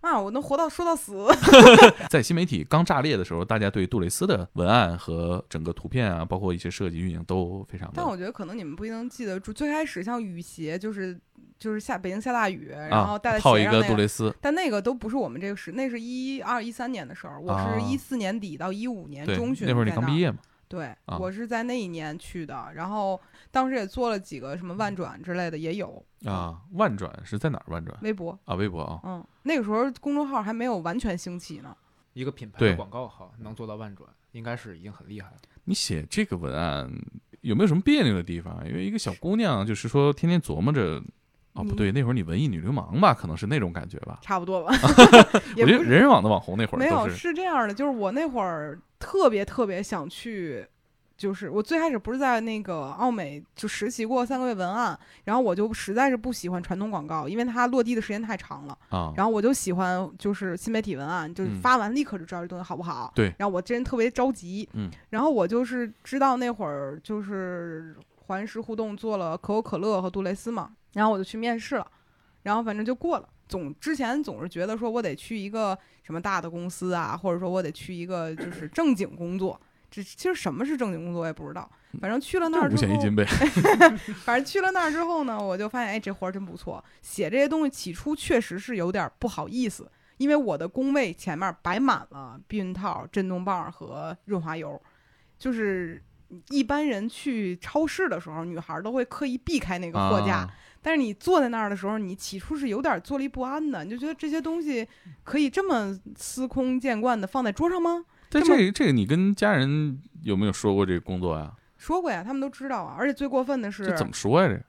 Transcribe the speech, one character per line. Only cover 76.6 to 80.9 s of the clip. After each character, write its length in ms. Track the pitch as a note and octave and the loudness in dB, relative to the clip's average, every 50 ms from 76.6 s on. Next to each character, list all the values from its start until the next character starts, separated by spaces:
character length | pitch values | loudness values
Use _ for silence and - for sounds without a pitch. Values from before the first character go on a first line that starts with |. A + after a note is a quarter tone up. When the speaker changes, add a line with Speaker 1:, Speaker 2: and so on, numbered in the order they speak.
| F3 F3+ | -10 -10
Speaker 1:
司 260 | F3+ - F3+ F3+ F3+ | -8 -6 -4 -4 -2
啊， 220 | E3+ D#3+ - A2 | -2 -2 -4 -6
或 160 | E3 - G3 | -4 -2 -2
者 60 | E3+ F3 | -2 -2
说 100 | F#3 F#3 | -2 -4
我 140 | F3+ F#3 | -2 -2
得 100 | F3+ D3+ | -4 -4
去 220 | - - - - F#3 | -6 -10 -12 -12 -10
一 140 | F3 E3+ F3 | -10 -8 -8
个 280 | F#3 F3 E3 D#3+ D#3+ | -6 -6 -6 -6 -8
就 140 | D#3+ - F3 | -8 -10 -10
是 180 | F3 - D#3+ D3+ | -10 -10 -12 -8
正 260 | - - E4 D4+ B3+ | -2 0 2 2 2
经 200 | F3+ G3 - - | 2 0 -6 -6
工 220 | - E3+ E3+ F3+ F#3+ | -10 -8 -6 -4 -4
作。 240 | F#3 F#3 - - _ _ _ _ _ _ - | -4 -4 -6 -8 _ _ _ _ _ _ -16
这， 80 | - | -16
其 220 | G3 - - - - | -14 -14 -16 -6 -4
实 100 | F4+ F#4 | -4 -2
什 200 | - - F#3+ C#3 | -2 -4 -6 -4
么 120 | D3+ A#3+ | -4 -4
是 120 | C#4 D#4 C4 | -4 -2 -2
正 120 | B3 | -2
经 140 | G#3 | -4